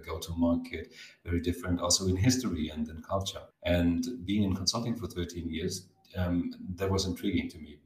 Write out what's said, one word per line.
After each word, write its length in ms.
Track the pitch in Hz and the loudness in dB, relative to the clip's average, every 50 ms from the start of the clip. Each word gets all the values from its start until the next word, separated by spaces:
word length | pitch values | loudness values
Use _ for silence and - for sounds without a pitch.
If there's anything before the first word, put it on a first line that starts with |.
| - | -8
go-to-market, 880 | - - - - 87 82 85 85 85 85 85 - - - 80 - - - - - - - _ _ | -8 -8 -8 -6 -6 0 2 4 4 4 2 0 -4 -8 -8 -8 -10 -14 -20 -20 -20 -20 _ _
very 140 | 87 87 85 | 0 0 2
different 400 | - 87 85 - - 90 87 - | 2 0 -2 0 0 0 0 2
also 260 | - 87 - - 95 | 4 2 2 4 4
in 100 | 92 90 | 2 4
history 520 | 92 101 131 127 127 113 98 87 78 76 76 | 6 6 4 4 4 0 -2 0 0 -2 -4
and 180 | - 78 76 - | -2 -4 -6 -6
in 120 | 80 78 | -6 -12
culture. 400 | - - 95 98 98 - - - - - _ _ - | -6 -2 -2 -2 -2 -4 -8 -10 -14 -16 _ _ 0
And 420 | 87 87 87 85 87 85 85 - - - - 90 | 2 4 6 6 4 4 2 0 -2 -4 -6 -2
being 180 | 95 101 107 101 | 0 2 4 4
in 120 | 95 90 | 4 2
consulting 400 | 92 92 - - 117 117 139 123 | 2 0 0 0 0 -2 -2 -2
for 120 | - 90 | -2 -4
thirteen 420 | 87 - 90 85 - - 87 82 80 | -6 -4 -4 -4 -4 -4 -6 -6 -4
years, 380 | 78 80 90 90 - - - - _ _ _ - - | -4 -2 -2 -2 -4 -6 -10 -14 _ _ _ -8 -2
um, 360 | 92 90 87 87 87 85 - - - - 92 92 | -2 0 2 2 2 0 0 -6 -8 -8 -8 -4
that 160 | - 98 95 | -2 0 2
was 160 | 95 92 92 | 2 2 2
intriguing 420 | 90 87 - - 101 87 85 - 85 | 0 -2 -2 -2 0 0 0 -2 -2
to 80 | - | -8
me 220 | 78 76 - - - _ | -12 -14 -16 -16 -20 _